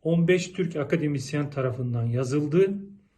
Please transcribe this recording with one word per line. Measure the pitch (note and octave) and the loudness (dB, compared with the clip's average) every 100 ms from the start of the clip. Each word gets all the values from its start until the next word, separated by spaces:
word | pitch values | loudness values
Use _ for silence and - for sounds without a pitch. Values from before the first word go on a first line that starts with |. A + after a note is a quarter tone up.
on | D#3+ E3+ E3+ | 2 2 4
beş | F3+ F3 | 4 2
Türk | - E3+ D3+ | -4 -4 -4
akademisyen | C#3 E3 D3+ C#3+ - D3 C#3+ | 0 0 0 -2 -4 -4 -4
tarafından | - B2+ B2 B2 A#2+ A#2 | -2 -2 -2 -4 -2 0
yazıldı | B2 B2+ D3 D3 D#3+ G3 G3+ - - _ | 0 0 0 2 4 2 0 -8 -18 _